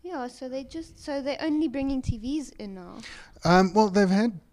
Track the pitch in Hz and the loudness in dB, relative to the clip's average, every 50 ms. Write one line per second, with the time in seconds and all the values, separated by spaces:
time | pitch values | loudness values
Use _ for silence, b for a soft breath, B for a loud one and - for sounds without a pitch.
0 | _ 349 359 285 247 247 240 - 269 254 254 269 269 269 - 320 330 - - - | _ -10 -8 -8 -8 -8 -10 -12 -12 -8 -8 -8 -10 -10 -12 -14 -14 -14 -18 -16
1 | - 302 285 277 254 277 277 - - 320 294 302 320 294 233 277 269 269 277 262 | -10 -6 -6 -4 -4 -4 -6 -4 -2 -2 0 0 0 -2 -2 -4 -2 -2 -2 -2
2 | - - 240 220 214 254 285 311 269 - - - 214 202 190 185 175 180 196 214 | -2 -2 -4 -2 -4 -6 -6 -6 -6 -8 -14 -14 -14 -12 -12 -14 -16 -16 -18 -18
3 | 226 B B B B B B - - 160 175 185 190 185 175 214 220 202 180 208 | -16 B B B B B B -4 2 4 6 6 6 6 6 4 4 4 6 4
4 | 202 180 190 196 220 240 202 160 _ _ | 4 6 4 4 2 2 -2 -6 _ _